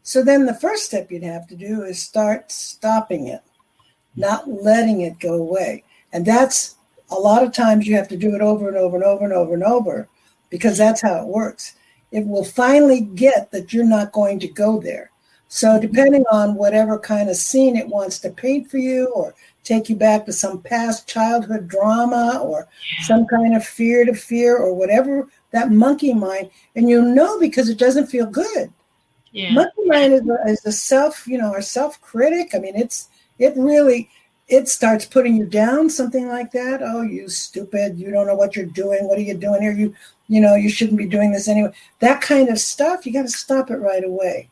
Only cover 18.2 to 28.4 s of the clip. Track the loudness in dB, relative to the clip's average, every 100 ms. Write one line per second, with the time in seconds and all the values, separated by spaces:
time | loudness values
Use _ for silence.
18.2 | -10 -6 -2 -2 -4 -4 -2 -2 -2 -4
19.2 | -6 -12 _ _ -2 -2 0 0 2 2
20.2 | -2 -6 -6 -8 -6 -4 -4 -6 -6 -2
21.2 | 0 0 -2 -8 -4 -2 0 2 0 0
22.2 | 0 -2 -4 -6 -10 _ -12 -10 2 2
23.2 | 4 2 2 0 -2 -4 0 4 2 0
24.2 | -4 0 2 2 0 -2 2 2 2 -4
25.2 | -6 _ _ -2 4 4 4 2 0 0
26.2 | -2 -6 -10 _ _ 0 4 4 6 4
27.2 | 4 2 0 0 -2 2 2 2 -2 -4
28.2 | -4 -4